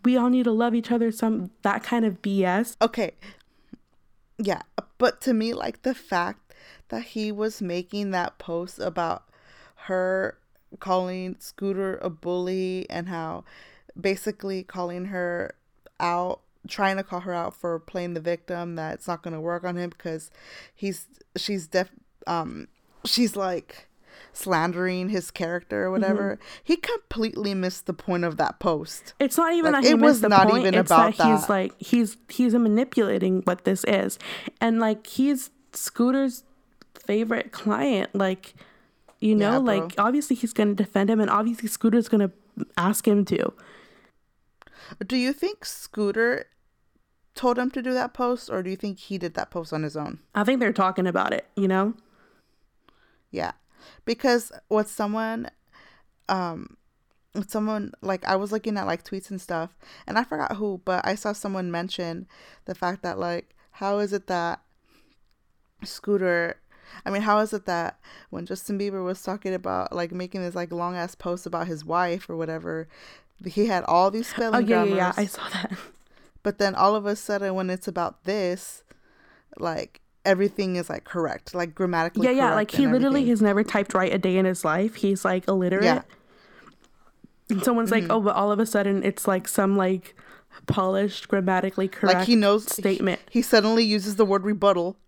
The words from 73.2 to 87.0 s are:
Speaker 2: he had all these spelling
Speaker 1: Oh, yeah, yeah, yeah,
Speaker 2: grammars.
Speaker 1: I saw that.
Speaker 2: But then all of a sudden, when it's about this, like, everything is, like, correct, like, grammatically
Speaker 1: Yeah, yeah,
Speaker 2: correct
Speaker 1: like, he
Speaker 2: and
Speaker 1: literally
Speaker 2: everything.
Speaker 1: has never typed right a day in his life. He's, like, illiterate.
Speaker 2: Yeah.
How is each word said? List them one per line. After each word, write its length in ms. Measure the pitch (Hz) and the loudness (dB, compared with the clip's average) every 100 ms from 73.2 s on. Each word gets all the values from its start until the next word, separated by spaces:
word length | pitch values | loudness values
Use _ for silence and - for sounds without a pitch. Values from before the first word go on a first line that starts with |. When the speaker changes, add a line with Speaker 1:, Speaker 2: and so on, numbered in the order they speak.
| _ _ 185 | _ _ -6
Speaker 2:
he 200 | 208 220 | 0 2
had 180 | 185 | 0
all 260 | - 170 190 | 2 4 4
these 160 | 214 233 | 0 -6
spelling 260 | - 226 220 | -4 0 2
Speaker 1:
Oh, 40 | |
yeah, 240 | 214 220 | 4 4
yeah, 60 | 208 | 4
yeah, 60 | 190 | 2
Speaker 2:
grammars. 220 | 180 185 | 0 0
Speaker 1:
I 80 | 202 | -2
saw 240 | - - | -4 -10
that. 240 | 185 180 185 - - _ _ _ - | -8 -8 -10 -16 -20 _ _ _ -8
Speaker 2:
But 160 | 208 202 | -6 0
then 160 | 202 185 | -2 4
all 200 | 196 214 | 4 4
of 100 | 202 | -2
a 100 | 208 | -4
sudden, 380 | - 202 196 190 | -4 -4 -2 -2
when 140 | 185 | -2
it's 180 | 185 - | -4 -6
about 360 | 180 170 - | -4 -4 -4
this, 600 | - 208 185 180 - - _ - _ _ _ _ _ - | -6 -2 -2 -4 -8 -18 _ -20 _ _ _ _ _ -8
like, 400 | 170 160 - - _ _ | -6 -4 -8 -14 _ _
everything 520 | 196 185 202 202 190 180 | 2 4 4 0 -2 -2
is, 120 | 170 | -4
like, 140 | 160 | -8
correct, 500 | - 175 160 - - | -6 -4 -4 -4 -8
like, 220 | 175 175 - | -6 -6 -2
grammatically 480 | 180 170 165 214 247 | 0 0 0 2 2
Speaker 1:
Yeah, 60 | |
yeah, 100 | 262 254 | 4 2
Speaker 2:
correct 40 | 214 | 2
Speaker 1:
like, 160 | 214 | 0
he 120 | - 269 | 2 4
Speaker 2:
and 80 | |
Speaker 1:
literally 260 | 247 269 277 | 4 4 4
Speaker 2:
everything. 80 | 240 | 4
Speaker 1:
has 100 | 226 | 4
never 220 | 208 202 | 4 4
typed 300 | 214 208 202 | 2 0 2
right 200 | 190 185 | 0 2
a 40 | 196 | 2
day 200 | 185 185 | 2 2
in 80 | 190 | 2
his 180 | 180 | 2
life. 320 | 160 160 214 - | 0 0 0 0
He's, 300 | 196 196 190 | 0 2 0
like, 220 | 185 - | 0 0
illiterate. 360 | 190 180 190 | 0 2 4
Speaker 2:
Yeah. 180 | 190 160 - - _ - - - - _ _ _ | 4 2 -2 -20 _ -20 -20 -20 -20 _ _ _